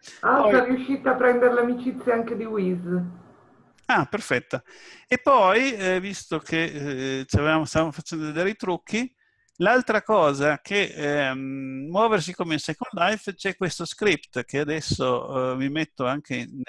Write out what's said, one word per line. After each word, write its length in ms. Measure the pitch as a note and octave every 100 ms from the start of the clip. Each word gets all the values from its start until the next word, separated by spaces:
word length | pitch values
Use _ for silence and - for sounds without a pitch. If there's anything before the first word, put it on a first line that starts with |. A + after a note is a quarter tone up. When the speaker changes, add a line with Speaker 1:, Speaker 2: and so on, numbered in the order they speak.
| - -
Speaker 1:
Ah, 200 | G#3+ C#4
Speaker 2:
Poi 100 | G#3+
Speaker 1:
sono 120 | B3 B3
riuscita 460 | B3+ - C#4 C4+
a 40 | B3+
prendere 380 | B3+ A#3+ B3
l'amicizia 640 | A#3+ A#3+ B3 B3 - B3 A#3
anche 200 | A3+ G#3+
di 100 | A3
Wiz. 420 | G#3+ F#3 F3+ F3 F3+ F3 - - - _ _ _ _ -
Speaker 2:
Ah, 200 | G#3+ C3+
perfetto. 560 | G#3+ - B2 - B2 - - - - -
E 100 | B3
poi, 560 | C#4+ B3+ F#3 A3 C4+
eh, 260 | G#3+ F#3 F#3
visto 380 | G3 F#3+ - D#3
che, 840 | - D#3+ E3 D3 C#3+ C3 C3+ C3
eh, 40 | C3
ci 120 | -
avevamo, 280 | D3+ D#3+ D3
stavamo 260 | D#3+ D#3+
facendo 340 | D#3 - E3 D3+
vedere 260 | D3+ F#3
i 40 | A3
trucchi, 560 | F#3+ E3+ - G#3+ B3+ _ _ _ _ -
l'altra 480 | F#3 B3+ B3 G#3+
cosa 560 | - G#3 D3+ C#3 D3 C#3+
che, 340 | - G3+ F#3
ehm, 960 | - D3 D3 C3+ C3 C3+ C3+ C3 C3 D3
muoversi 440 | F#3 A3+ G#3 E3 -
come 180 | E3+
in 60 | D3+
Second 320 | - D#3 -
Life, 400 | F3+ F3+ G#3+ -
c'è 220 | - G3 -
questo 300 | F3+ - E3+
script 580 | - G#3+ D3+ - B2+
che 160 | - C#3
adesso, 960 | D3 D#3 - - B2+ B2 - C3 B2+
eh, 40 | C3
vi 120 | C#3
metto 360 | D#3 D#3 - B2+
anche 420 | D3 - B2 - C3+